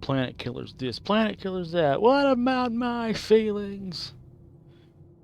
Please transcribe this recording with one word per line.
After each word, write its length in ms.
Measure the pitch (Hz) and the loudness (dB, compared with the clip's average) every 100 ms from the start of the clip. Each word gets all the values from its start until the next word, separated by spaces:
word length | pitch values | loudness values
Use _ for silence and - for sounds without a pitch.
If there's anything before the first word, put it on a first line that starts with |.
Planet 360 | - 139 127 - | -2 -2 -2 -6
Killers 360 | - 123 123 - | -10 -8 -12 -8
this, 220 | 127 113 | -8 -8
Planet 400 | - 208 220 196 | 0 2 2 -2
Killers 320 | 196 185 175 | -6 -6 -4
that. 300 | 170 156 139 | 2 2 4
What 260 | 226 277 277 | 4 4 4
about 440 | 262 240 254 247 | 2 2 0 0
my 420 | 226 247 240 233 | -2 -2 -2 -2
feelings? 1000 | 214 - 220 214 208 202 202 196 175 - - - - - - - - - - - - | -4 4 4 4 -4 -6 -10 -10 -10 -12 -14 -20 -20 -20 -20 -20 -20 -20 -20 -20 -20